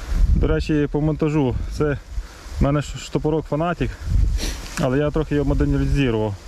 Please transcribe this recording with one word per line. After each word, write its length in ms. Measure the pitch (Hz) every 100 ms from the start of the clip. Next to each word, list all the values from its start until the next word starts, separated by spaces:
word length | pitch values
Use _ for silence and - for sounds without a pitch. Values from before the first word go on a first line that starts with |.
| - - - -
До 100 | 139
речі, 420 | 156 - 151 143
по 80 | 151
монтажу, 540 | 156 147 156 151 131 113 -
це 260 | - 151 135 - - - - - -
в 20 |
мене 200 | 135 147
ш-, 160 | - -
штопорок 480 | - 147 151 156 -
Фанатік, 440 | 147 170 170 120 - - - - - - - - -
але 180 | 131 131
я 120 | 147
трохи 240 | 147 147
його 140 | 147 139
модернізував. 840 | 139 143 139 139 143 135 113 107 98